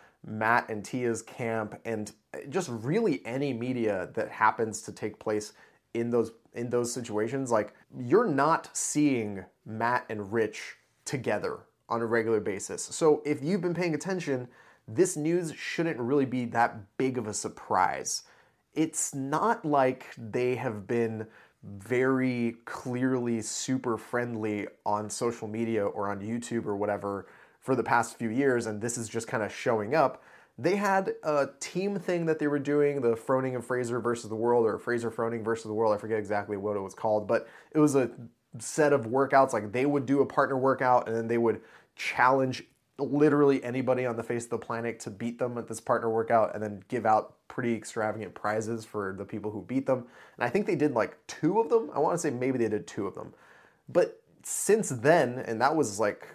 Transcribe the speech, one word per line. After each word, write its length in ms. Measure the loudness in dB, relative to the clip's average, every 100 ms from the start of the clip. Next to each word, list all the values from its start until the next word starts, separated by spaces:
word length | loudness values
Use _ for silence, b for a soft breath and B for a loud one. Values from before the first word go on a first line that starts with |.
| b b
Matt 460 | -10 -2 4 4 2
and 160 | -6 -6
Tia's 380 | -2 -2 -2
camp, 560 | -6 -6 -4 -2 -4 -8 -6
and 260 | -6 -6 -12 _ -14 -6
just 200 | -6 -4
really 560 | -6 -2 0 0 -2 -4
any 280 | -4 -2
media 560 | -2 -2 0 0 0 -4
that 160 | -4 -4
happens 520 | 2 2 4 -2 -4
to 80 | -12
take 260 | -8 -8 -6
place 360 | -2 -2 -4 b b b _
in 160 | -4 0
those, 240 | 2 0 -4 _
in 160 | -8 -2
those 220 | -2 -2
situations, 580 | -4 -4 -2 -2 -2 0
like, 240 | 0 0 b b -8
you're 300 | 4 4 4
not 420 | 4 4 2 0
seeing 720 | -6 -2 2 4 2 -2 -6 -12 _ -12
Matt 400 | -4 0 0 -2
and 220 | -8 -2
Rich 440 | 0 0 -2 -14 -16 _ _ -8
together 560 | -6 -2 -2 -2 -8 -14 _ -6
on 140 | -4
a 40 | 0
regular 360 | 0 2 0
basis. 420 | 0 -6 -6 -10
So 400 | -8 2 4 4 2
if 160 | -2
you've 200 | 0 -2
been 120 | -2
paying 220 | -2 -2 -2
attention, 540 | -4 -4 -2 -4 -6 b b b -6
this 280 | 2 2 2
news 380 | 0 0 -2
shouldn't 440 | -8 -8 -4 -2 -2
really 280 | 0 2 2
be 200 | -2 -2
that 500 | 2 2 0 -10 -2
big 200 | -2 -2
of 80 | -4
a 80 |
surprise. 880 | -6 -6 -8 -2 2 2 0 -6 -8 b b b b b -2
It's 400 | -2 -2 -6 -4
not 500 | -2 0 0 0 2
like 420 | 4 4 0 -8 -14
they 380 | -4 0 0 0
have 300 | -4 -6 -2
been 420 | 0 0 -2 -10 B B B
very 920 | -16 -12 -2 2 2 2 0 0 -2 -4 -12
clearly 760 | -12 -6 -2 0 0 0 -2
super 560 | -4 -6 -2 -2 -2 -4
friendly 720 | -4 -4 -2 -4 -2 -4 -6 -8 -4
on 240 | -4 -4
social 380 | -4 -4 -4 -6
media 380 | -4 0 0 0
or 260 | -2 -4
on 80 | -4
YouTube 460 | -6 -6 -4 -4 -2
or 100 | -2
whatever 500 | -2 -2 -4 -6 -8 B B B
for 160 | -2 0
the 80 |
past 340 | 2 2 2 -2
few 120 | -4
years, 380 | 2 4 2 0
and 120 | -4
this 180 | -4 -4
is 120 | -6
just 180 | -6 -2
kinda 220 | -2 -2
showing 440 | -2 0 0 2
up. 300 | 4 2 0 B B B -4
They 200 | 0 2
had 380 | 2 0 0 -4
a 260 | 0 0 0 -4
team 400 | -8 -4 -2 -4
thing 260 | -2 0 0
that 140 | 0
they 80 | 0
were 120 | 0
doing, 420 | 2 4 4 2
the 140 | 0 0
Froning 400 | 2 0 2 -4
and 80 |
Fraser 360 | -2 -2 0 -2
versus 300 | 0 -2 -4
the 60 | -2
World, 300 | 4 4 4
or 120 | 0
Fraser 340 | -2 -2 -2
Froning 320 | -2 -2 -2
versus 220 | -2 -4 -2
the 80 |
World. 200 | 0 2
I 40 | 2
forget 200 | 0 -2
exactly 360 | 0 -2 -2 -4
what 200 | -4 -4
it 20 |
was 140 | -6
called, 340 | -4 0 0 2
but 200 | 0 -2 B B
it 80 | 4
was 160 | 6 6
a 160 | 2 -2 -18 _ _ -14
set 360 | -6 2 4
of 120 | 4 2
workouts. 460 | 0 6 6 6
Like, 220 | 2 -2
they 120 | 0 2
would 200 | 0 2
do 160 | 2
a 40 | 2
partner 320 | 2 0 2
workout, 500 | 2 2 4 4 2
and 80 | -2
then 120 | 0
they 100 | 2
would 240 | 2 0 B B B -10
challenge 680 | -4 4 6 6 2 -4 -10 _ _ -6
literally 640 | -2 4 6 6 6 4
anybody 420 | 0 -2 0 2 0
on 100 | -2
the 80 |
face 220 | -4 -4 -4
of 40 |
the 80 | -6
planet 420 | -4 -6 -4 -6
to 80 | -10
beat 280 | -6 -6 -4
them 200 | -4 -4
at 100 | -8
this 140 | -6
partner 280 | 0 0 2
workout, 440 | 0 4 4 4
and 100 | 0
then 200 | -6 -8 -6
give 180 | 0 4
out 300 | 4 2 _ -14
pretty 280 | -4 -2 -2
extravagant 580 | -4 -4 -2 -4 -8
prizes 520 | -6 -2 -2 -2 -6 -6
for 280 | -6 -4
the 120 | -6 -8
people 260 | -8 -6
who 100 | -8
beat 240 | -4 -2 0
them. 220 | 0 -2 B B B
And 80 | 0
I 40 |
think 160 | 0 0
they 100 | 2
did, 180 | 2
like, 320 | 2 0 -2 -16
two 320 | -2 2 2
of 100 | 4
them. 200 | 2 2
I 60 | 0
wanna 180 | 0 2
say 140 | -2
maybe 260 | -2 0 2
they 120 | 2
did 180 | 0 -4
two 200 | -6 -6
of 80 | -6
them. 180 | -14 -16 b b b b b
But 340 | 0 0 -2 _ _
since 460 | -10 -4 2 2 2
then, 500 | 2 6 6 4 0
and 220 | -4 2
that 140 | 2 4
was, 240 | 2 2
like, 280 | 0 -2 -12